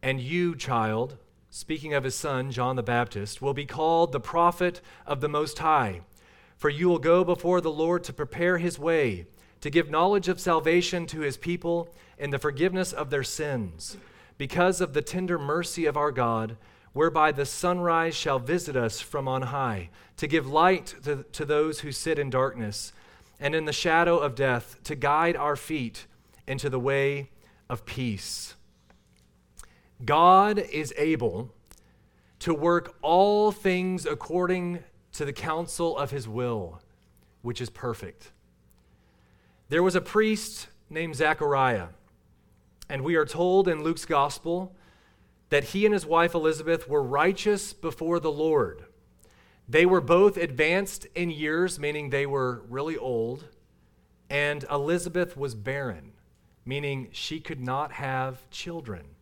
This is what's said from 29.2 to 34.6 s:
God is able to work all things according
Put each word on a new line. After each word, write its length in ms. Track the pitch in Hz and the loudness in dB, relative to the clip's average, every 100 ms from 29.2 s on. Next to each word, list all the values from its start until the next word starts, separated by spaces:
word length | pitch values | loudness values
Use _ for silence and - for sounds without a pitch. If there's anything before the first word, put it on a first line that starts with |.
| _ _ _ _ - _ _ _ 123 | _ _ _ _ -20 _ _ _ 2
God 540 | 147 175 185 202 208 | 6 10 10 8 2
is 340 | 180 147 147 - | -2 -4 -6 -2
able 540 | 151 156 113 90 123 - _ - _ _ _ _ _ _ | 0 2 0 -2 -10 -14 _ -20 _ _ _ _ _ _
to 160 | - | -2
work 420 | 156 160 170 170 - | 0 2 2 0 -6
all 500 | 147 170 202 208 214 | 2 4 6 4 2
things 540 | 208 196 180 185 185 147 | 2 0 0 0 -2 -4
according 800 | 220 - 170 180 185 | -6 -4 -2 0 -2